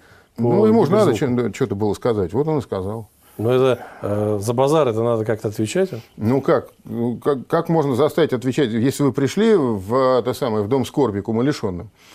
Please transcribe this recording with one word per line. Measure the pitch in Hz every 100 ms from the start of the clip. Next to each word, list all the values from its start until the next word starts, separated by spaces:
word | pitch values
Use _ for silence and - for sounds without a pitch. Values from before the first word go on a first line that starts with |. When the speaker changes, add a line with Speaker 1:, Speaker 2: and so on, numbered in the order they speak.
| - - _ -
Speaker 1:
по |
Speaker 2:
Ну, | 117 185 214
ему | 220
же | 165
надо | 202 196
Speaker 1:
гиперзвуку? | 110 139 123
Speaker 2:
чем-то, | 117 95
что-то | 123
было | 104 104
сказать. | 95 127 110 87
Вот | 104 156
он | 156
и |
сказал. | - 101 92 113 104 _ _ -
Speaker 1:
Но | 110
это, | 127 131 120 - -
э, | 104 104 107 104
за | 101
базар | 120 139 160 139
это | 110
надо | 117 117
как-то | 110 113 113
отвечать? | 104 110 180 190 117 - -
Speaker 2:
Ну | 107 135
как? | 135 143 - _
Ну, | - 110 117 117
как, | - 143 -
как | 165 165
можно | 165 143 120
заставить | 147 143 151
отвечать, | 127 123 127 131
если | 113 123 -
вы | 143
пришли | 120 135 - 226 208
в, | 127 107 95 123 131 127
это | 113
самое, | 123 135 107
в | 101
дом | 135
скорби | 120 - 127 101
к | 95
умалишенным? | 113 131 143 104 87 104 _ -